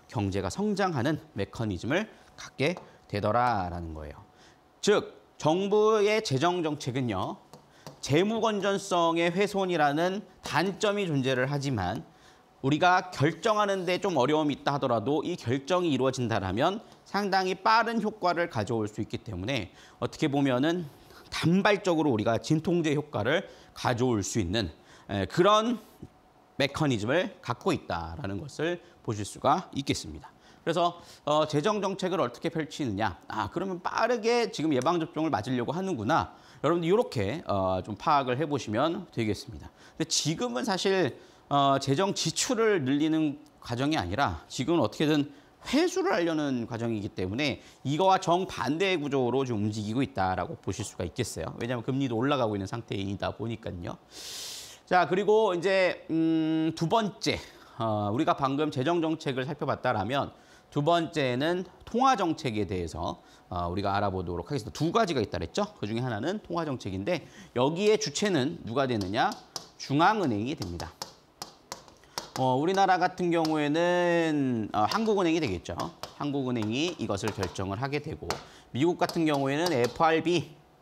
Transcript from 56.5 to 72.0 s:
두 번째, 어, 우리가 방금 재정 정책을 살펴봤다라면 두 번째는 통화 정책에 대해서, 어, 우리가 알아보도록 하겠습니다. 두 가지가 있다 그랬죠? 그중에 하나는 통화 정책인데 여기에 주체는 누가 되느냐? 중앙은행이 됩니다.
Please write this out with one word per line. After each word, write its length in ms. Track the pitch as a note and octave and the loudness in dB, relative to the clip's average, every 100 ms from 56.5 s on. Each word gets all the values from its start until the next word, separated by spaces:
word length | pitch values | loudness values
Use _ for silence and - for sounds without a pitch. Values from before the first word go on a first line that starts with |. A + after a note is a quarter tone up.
| D#3+ D#3+ D#3+ | 2 0 0
두 120 | E3 | 2
번째, 500 | A3+ G3+ - D3+ F2+ - - - - | 2 0 -2 -2 -2 -6 -20 -20 -6
어, 320 | A2+ G#2+ G#2 | -2 0 0
우리가 220 | A#2 D#3+ C#3 | 0 2 2
방금 360 | C3+ C#3 D3+ | 0 0 0
재정 300 | B2+ C3 F3 | 0 0 2
정책을 440 | D#3+ D#3+ D3 B2+ C3 | 0 -2 -2 -4 -4
살펴봤다라면 840 | C#3+ C#3+ G#2+ B2+ G#2+ G2 C#3 F#2 - - - - | -4 -2 0 0 0 0 -2 -4 -8 -20 -20 -6
두 120 | D3 | 0
번째는 840 | D3 E3+ D#3+ D#3 C3 A#2+ D#3 F3+ F3+ - - | 2 2 2 0 0 0 0 -2 -4 -12 -6
통화 300 | A3+ C4 A#3 | 2 4 4
정책에 500 | F3 D3+ C3 G#2+ F#2+ | 2 -2 -2 -2 -2
대해서, 560 | F#2 E2 D#2 F2+ E2+ - - - | -2 -4 -4 -6 -6 -14 -20 -8
어, 220 | F2+ F2 | -4 -2
우리가 260 | F#2 G2 G2+ | -2 0 0
알아보도록 520 | G2+ F#2 F2 F2 - | 0 -2 -4 -6 -4
하겠습니다. 300 | C#3+ G#2+ - | -6 -6 -4
두 140 | D#3+ | 0
가지가 300 | A3+ G3 C3+ | 2 2 0
있다 160 | G2 F2 | -2 -4
그랬죠? 280 | E2 - G3+ - | -6 -4 -4 -6
그중에 220 | G#2 A2+ | -6 -4
하나는 380 | C3 G#2 C#3+ G#3 | -4 -4 -4 -6
통화 260 | - E3+ D#3 | -6 -6 -4
정책인데 640 | B2+ G#2 F#2 G2+ F3 - - - A#2+ | -6 -6 -4 -2 -4 -6 -18 -8 2
여기에 420 | C3+ E3+ G#3 G#3+ | 2 4 4 2
주체는 640 | D#3 - G#3 E3 C3+ E3+ G2+ | 0 -2 0 2 0 -4 -4
누가 220 | B2+ C3+ | -2 0
되느냐? 420 | A2+ F#2 A2+ F#3 - - - - - | 0 -2 0 -2 -4 -12 -14 -14 -16
중앙은행이 800 | - C#3 F3+ A3 D#3 G#2 A#2+ D#3+ | -2 4 4 4 2 0 -2 -6
됩니다. 360 | F2+ E2+ D#2+ - - - _ _ - - _ - - - | -8 -8 -10 -12 -14 -14 _ _ -18 -18 _ -18 -18 -20